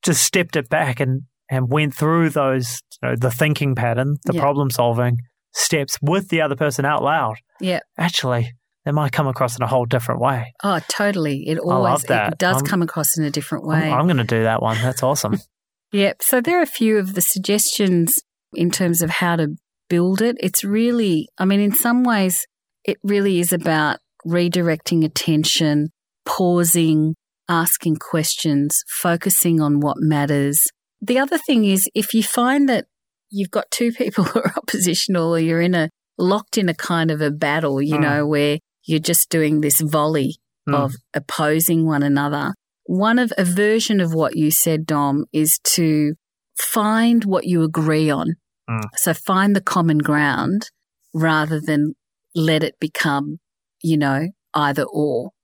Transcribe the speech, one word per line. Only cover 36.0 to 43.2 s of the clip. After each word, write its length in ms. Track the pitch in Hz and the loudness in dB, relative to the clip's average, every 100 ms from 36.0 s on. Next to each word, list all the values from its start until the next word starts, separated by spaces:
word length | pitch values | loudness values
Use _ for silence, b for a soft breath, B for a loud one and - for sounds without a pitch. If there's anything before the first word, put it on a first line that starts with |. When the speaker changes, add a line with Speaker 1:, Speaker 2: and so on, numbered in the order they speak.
| _ - | _ -4
Speaker 2:
locked 400 | 180 208 - - | 0 0 -2 -2
in 120 | 190 | -2
a 40 | |
kind 380 | - - 170 160 | -4 -2 0 0
of 80 | 151 | 0
a 120 | 151 | -2
battle, 500 | 147 151 151 160 139 | -2 -2 0 0 -2
you 140 | 143 151 | 0 0
Speaker 1:
Mm. 40 | |
Speaker 2:
know, 260 | 151 147 147 | 0 0 0
where 320 | 151 147 147 _ _ - | 0 0 -2 _ _ -4
you're 140 | 160 | -2
just 300 | 156 170 - | 0 -2 0
doing 300 | 165 151 151 | 0 2 2
this 220 | 139 - | 2 0
volley 560 | 156 156 151 156 135 - _ _ - | 0 0 0 0 -2 -6 _ _ -2
Speaker 1:
Mm. 60 | 143 | 0
Speaker 2:
of 180 | 139 131 _ | 0 -6 _
opposing 720 | 151 - - 151 160 160 165 160 | -8 -6 -2 0 2 2 2 2
one 160 | 147 | 2
another. 500 | 143 139 143 147 143 196 _ _ - | 2 0 0 -2 -4 -8 _ _ -6
One 340 | 185 214 | 0 2
of, 120 | 233 | 2